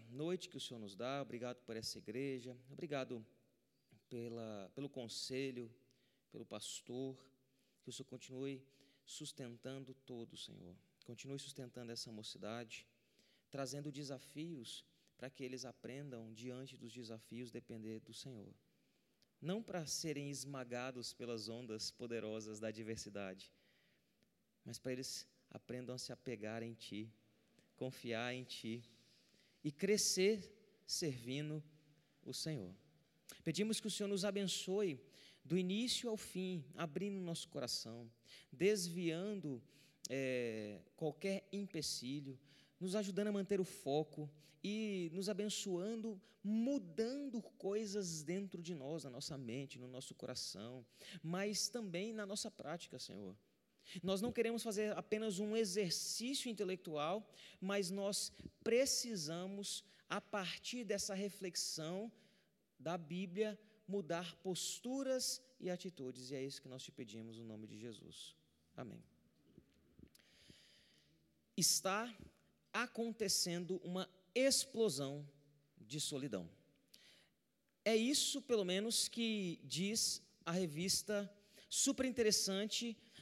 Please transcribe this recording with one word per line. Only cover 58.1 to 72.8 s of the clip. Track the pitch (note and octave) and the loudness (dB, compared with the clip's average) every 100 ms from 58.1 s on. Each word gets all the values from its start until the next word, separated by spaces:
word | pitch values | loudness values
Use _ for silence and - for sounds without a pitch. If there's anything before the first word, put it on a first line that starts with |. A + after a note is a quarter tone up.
| G3+ - - - - | 2 -2 -6 -14 -2
precisamos, | A3+ A#3 C4+ - A#3+ G#3 D3+ E3+ F#3+ G3+ G3 - - - _ | 6 6 6 4 2 -2 -2 -2 -2 -4 -4 -4 -8 -20 _
a | G3 | -2
partir | - G#3 F3 - - B3 | 0 -2 -2 -4 -4 -4
dessa | G3+ G3+ G3+ F#3+ | 0 0 2 0
reflexão | G3+ F#3+ F#3+ - - - D#3 F#3 A3+ - - - _ _ _ _ | -2 -2 -4 0 0 -2 -2 -2 -4 -10 -20 -20 _ _ _ _
da | C3+ F3+ | -2 -2
Bíblia, | D3+ F3 F#3+ F3+ G#3+ G3+ - - - | -2 -2 0 2 2 0 -14 -18 -2
mudar | G3+ D3+ E3+ F3 - | 0 2 -2 -2 -4
posturas | F#3+ F3 - - A#3+ C4+ C4 C4 - - - - | -2 0 0 -2 -2 0 4 4 4 0 -6 -4
e | F3+ | -2
atitudes, | F3+ F#3+ E3+ B2+ B2 B2+ | 0 -4 -4 -6 -6 -6
e | C#3 | -2
é | |
isso | C#3 C#3 | -2 -6
que | C3 | -10
nós | B2+ | -10
te | - | -10
pedimos | - A#2 A2+ A2+ A2+ | -10 -8 -8 -8 -8
no | A#2 | -8
nome | G#2+ G#2+ | -8 -10
de | G#2+ | -10
Jesus. | A#2+ G#2 - - - - _ _ _ - | -10 -10 -14 -12 -14 -14 _ _ _ -10
Amém. | A#2+ A1+ - _ _ _ - - - _ _ - - - - - - - - - - - _ _ _ _ _ - | -10 -10 -16 _ _ _ -20 -20 -20 _ _ -20 -20 -20 -20 -20 -20 -20 -20 -20 -20 -20 _ _ _ _ _ 4
Está | - - F#3+ G3+ A#3+ G#3+ - - _ _ _ | 6 6 4 2 0 -8 -16 -20 _ _ _
acontecendo | G#3+ | 0